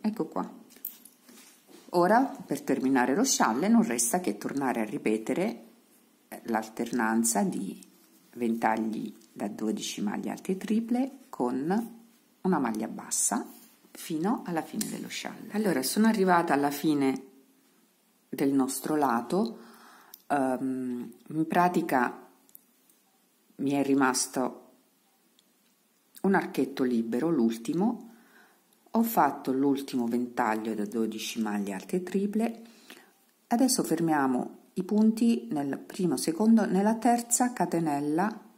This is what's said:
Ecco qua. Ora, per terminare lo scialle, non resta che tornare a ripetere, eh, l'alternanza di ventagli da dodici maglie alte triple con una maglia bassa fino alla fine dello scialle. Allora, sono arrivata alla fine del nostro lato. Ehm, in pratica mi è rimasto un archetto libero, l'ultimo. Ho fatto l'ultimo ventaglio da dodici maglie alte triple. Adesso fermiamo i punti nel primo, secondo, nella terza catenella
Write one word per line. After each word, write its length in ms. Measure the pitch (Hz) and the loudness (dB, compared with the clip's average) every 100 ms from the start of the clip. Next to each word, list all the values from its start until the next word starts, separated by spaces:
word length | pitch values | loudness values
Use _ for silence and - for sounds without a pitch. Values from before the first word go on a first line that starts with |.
Ecco 260 | 214 208 156 | -2 -2 -6
qua. 240 | - - - - - - - - _ - - - - _ - - | -4 -8 -10 -20 -16 -16 -16 -20 _ -20 -20 -20 -20 _ -20 -2
Ora, 320 | 175 175 220 | 2 6 6
per 400 | 269 - - 143 | 4 -2 -6 -6
terminare 520 | - 127 131 131 123 | 0 0 2 4 4
lo 100 | 147 | 2
scialle, 440 | 269 - 160 113 190 | 2 2 2 2 4
non 140 | 233 | 4
resta 380 | 190 120 - 185 | 4 0 0 0
che 180 | 180 - | -2 -4
tornare 420 | - 139 135 117 | -6 -4 -2 -2
a 40 | |
ripetere, 800 | 107 107 - 110 - 127 196 - - _ _ _ _ _ _ | -4 -4 -2 -2 -2 -2 -2 -6 -18 _ _ _ _ _ _
eh, 120 | - | -16
l'alternanza 960 | - 110 110 - 117 120 110 113 113 202 | -4 -2 -2 -6 -4 0 2 2 2 2
di 360 | 196 - 95 - - _ _ _ _ 120 | 0 -2 -8 -10 -16 _ _ _ _ -4
ventagli 760 | 117 113 113 113 110 104 104 - - | -2 0 0 0 -2 -4 -8 -12 -20
da 180 | - 101 | -8 -8
dodici 520 | 107 110 101 - - | -4 -4 -4 -6 -6
maglie 300 | 104 101 101 | -6 -4 -6
alte 260 | 101 - 190 | -8 -4 -6
triple 680 | - 220 226 240 269 - - | -2 -2 0 -2 -2 -6 -20
con 640 | - 123 131 147 202 233 - - _ _ _ | -4 -4 -2 -2 -2 -2 -12 -20 _ _ _
una 180 | 185 170 | 0 0
maglia 260 | 123 110 113 | 0 -2 -6
bassa 580 | 92 - - - 254 370 - - _ _ | -8 -6 -2 0 -2 -6 -16 -20 _ _
fino 520 | - - 156 180 254 - | -18 -8 -4 -2 -2 -2
alla 160 | 170 | -4
fine 260 | 147 - - | -4 -6 -6
dello 200 | - - | -6 -10
scialle. 420 | - - - - | -8 -10 -10 -8
Allora, 320 | 208 214 139 | -2 0 0
sono 240 | 131 - 220 | 0 4 4
arrivata 480 | 220 185 175 170 | 4 4 4 4
alla 160 | 143 143 | 2 2
fine 540 | 143 165 147 135 131 - - _ _ _ _ _ _ _ _ _ | 0 0 2 2 0 -8 -20 _ _ _ _ _ _ _ _ _
del 240 | - 139 | -2 2
nostro 420 | 139 131 - - | 2 0 -2 -2
lato. 640 | 151 139 117 117 180 226 - - - - - - - _ | 0 2 0 0 0 0 -6 -18 -20 -20 -20 -20 -20 _
Ehm, 840 | 143 131 127 135 131 127 123 113 - - | 0 0 -2 -4 -4 -6 -6 -8 -14 -8
in 160 | 156 160 | -4 0
pratica 800 | 175 180 175 165 135 123 - - _ _ - _ _ _ _ _ _ _ _ _ - | 2 4 2 2 2 0 -4 -18 _ _ -20 _ _ _ _ _ _ _ _ _ -6
mi 140 | 139 | -2
è 120 | 143 | 0
rimasto 880 | 135 139 131 127 - - 123 - - _ _ _ _ _ _ _ _ _ _ _ _ _ _ - | 2 4 2 2 -2 -2 -4 -6 -20 _ _ _ _ _ _ _ _ _ _ _ _ _ _ -2
un 120 | 190 | 2
archetto 480 | 190 - - 135 - | 2 0 -2 -2 0
libero, 480 | 127 120 113 117 160 | 0 0 0 -2 0
l'ultimo. 800 | 156 113 113 - 151 214 240 - - - - - _ _ _ _ | 2 2 0 -4 0 0 -2 -10 -20 -20 -20 -20 _ _ _ _
Ho 120 | 226 | 0
fatto 480 | 226 - 147 139 - | 0 4 2 2 -4
l'ultimo 560 | 131 143 135 135 131 117 | 0 2 0 -2 -2 0
ventaglio 680 | 120 123 - 117 110 110 | -2 -2 -2 0 0 -2
da 100 | 104 | -4
dodici 560 | 104 117 110 107 - 120 | -4 -2 -2 -4 -8 -4
maglie 320 | 110 104 98 | -2 -2 -4
alte 300 | 95 - 185 | -6 -4 -4
triple. 600 | 180 202 202 208 233 - - - - - - _ _ _ _ | -2 -2 0 0 -2 -4 -16 -20 -20 -20 -20 _ _ _ _
Adesso 360 | 233 254 - | 2 4 2
fermiamo 760 | - 160 165 151 135 127 - - - | 0 0 2 2 2 0 -2 -10 -12
i 80 | - | -8
punti 680 | 185 208 220 226 233 233 - | 0 4 4 6 2 2 -2
nel 260 | 151 143 - | -4 -4 -6
primo, 400 | - - 180 131 | -8 -2 0 0
secondo, 480 | - 160 220 226 190 | -2 2 6 6 6
nella 300 | 185 208 226 | 2 2 2
terza 580 | 240 240 233 - 247 | 2 2 2 0 0
catenella 880 | 247 175 170 165 143 147 156 202 226 - | 0 0 0 0 0 0 0 0 -4 -16